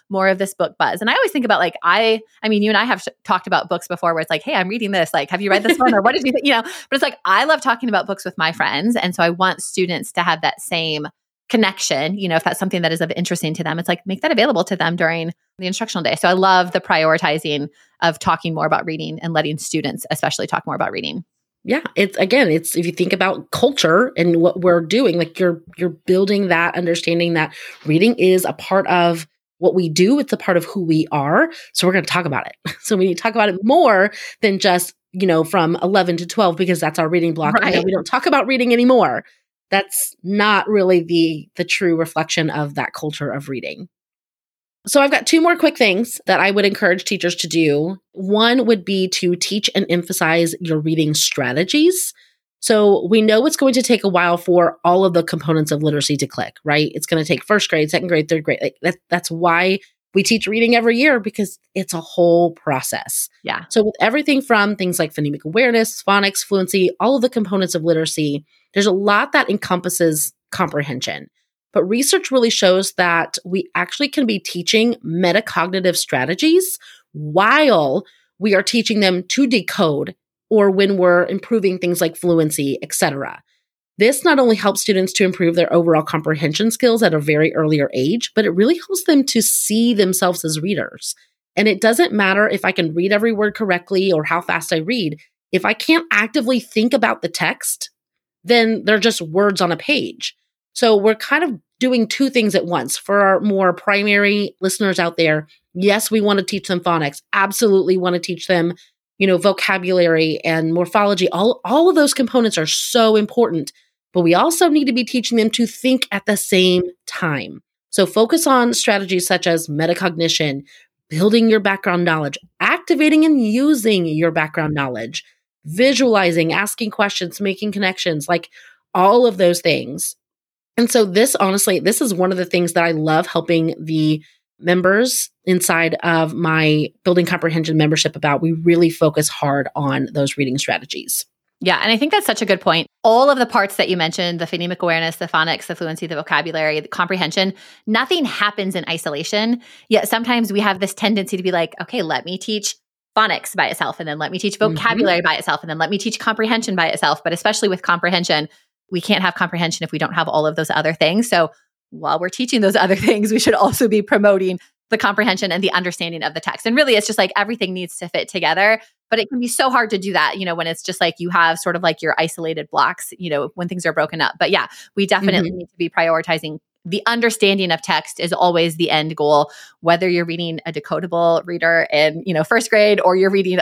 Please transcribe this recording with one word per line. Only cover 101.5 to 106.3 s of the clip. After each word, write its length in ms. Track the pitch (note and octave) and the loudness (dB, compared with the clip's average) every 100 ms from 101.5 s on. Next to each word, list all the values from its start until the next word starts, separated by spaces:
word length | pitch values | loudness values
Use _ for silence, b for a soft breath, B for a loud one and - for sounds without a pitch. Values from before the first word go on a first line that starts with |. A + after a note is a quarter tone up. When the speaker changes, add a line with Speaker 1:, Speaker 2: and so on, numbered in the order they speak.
| G3+ _ - | -4 _ -4
Speaker 2:
doing 240 | B3+ B3 A3+ | 0 2 0
two 220 | - C4+ | 0 0
things 240 | B3+ G#3+ | 2 0
at 120 | G3 E3+ | 0 -2
once. 300 | E3+ A#2+ - | -2 -4 -6
For 240 | - G3+ | -2 2
our 200 | G3 F#3+ | 4 2
more 320 | G#3 F#3+ F#3+ | 2 2 2
primary 800 | F3+ - G3+ G#3 G3+ G3+ G#3 G3+ - | 0 0 0 2 2 2 2 -2 -4
listeners 380 | F#3 - G3+ F#3 | -4 0 0 0
out 180 | E3+ E3+ | 0 2
there, 300 | D#3+ D3+ D3+ b _ | 2 0 -4 b _
yes, 360 | F3 G3+ G#3 - | -2 2 2 0
we 100 | A3 | 0
want 180 | G#3 | 2